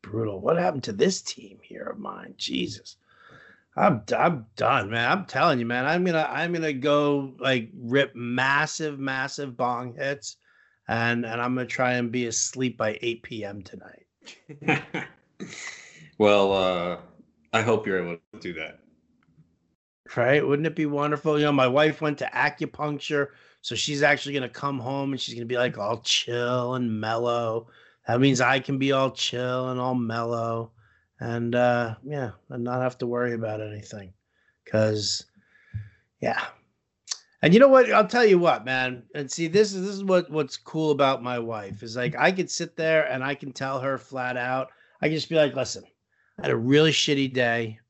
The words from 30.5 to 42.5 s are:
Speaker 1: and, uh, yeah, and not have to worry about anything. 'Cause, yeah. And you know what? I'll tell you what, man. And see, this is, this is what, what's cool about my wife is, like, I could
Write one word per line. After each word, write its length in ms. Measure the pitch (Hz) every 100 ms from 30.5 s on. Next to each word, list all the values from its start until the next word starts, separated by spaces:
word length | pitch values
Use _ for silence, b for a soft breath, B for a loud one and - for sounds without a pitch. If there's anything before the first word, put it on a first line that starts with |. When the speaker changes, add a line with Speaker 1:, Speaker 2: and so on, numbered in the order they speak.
| 113 117 _ _ _ _ _
Speaker 1:
and, 380 | 120 117 117 120
uh, 400 | 123 120 113 113
yeah, 260 | 131 147 123 - _
and 140 | 127
not 180 | 120 127
have 160 | 127 -
to 100 | 123
worry 260 | 120 123
about 260 | 117 110 107
anything. 520 | 107 107 104 107 95 - _ _ _ _ -
'Cause, 580 | 110 110 107 101 - - B B B B 110 107 B B _
yeah. 240 | 60 - - - _ _ _ _ - B B B
And 100 | 151
you 60 | 196
know 100 | 269
what? 240 | 262 233
I'll 140 | 214 214
tell 180 | 240
you 140 | 226 185
what, 260 | 170 117
man. 380 | 120 131 127 123 - 151
And 120 | 135
see, 200 | - 165
this 260 | 185 214
is, 80 | 190
this 120 | 190 196
is 80 |
what, 260 | 196 185 175
what's 260 | 151 139 -
cool 360 | - 160 156
about 320 | 139 139 131
my 160 | 123 123
wife 420 | 117 110 98 101
is, 140 | 120 117
like, 180 | 123 123
I 140 | 156
could 220 | 185 165